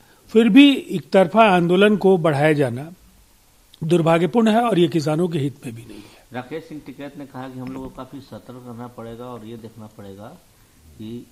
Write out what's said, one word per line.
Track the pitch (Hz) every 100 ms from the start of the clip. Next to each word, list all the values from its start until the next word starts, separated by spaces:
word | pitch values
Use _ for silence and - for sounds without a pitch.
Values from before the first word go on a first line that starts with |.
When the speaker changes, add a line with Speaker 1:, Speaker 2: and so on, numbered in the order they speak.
| _ _ _
Speaker 1:
फिर | 220 233
भी | 214 285 262
एक | - 185 -
तरफा | 196 185 214
आंदोलन | 220 180 170 180 208 208
को | 190 190
बढ़ाया | 165 139 156
जाना | 147 131 120 160 185 _ _ _ _ _ _ _ -
दुर्भाग्यपूर्ण | 165 170 160 165 170 233 220
है | 214
और | 240 180
ये | 170
किसानों | 165 147 156 180
के | 160
हित | 139 131 135
में |
भी | 113
नहीं | 113 107
है। | - - _
Speaker 2:
राकेश | 117 127 160
सिंह | 156 151 139
टिकैत | 131 143 143
ने | 139
कहा | 131 131
कि | 127
हम | 127
लोग | 131
को | 131
काफी | 127 127 139
सतर्क | 127 110 - 123 123
रहना | 113 120
पड़ेगा | 117 113 117
और | 123 120 107
ये | 117
देखना | 110 113 107
पड़ेगा | - 101 98 110 175 _ _ _ _ - 76
कि | 110 120 -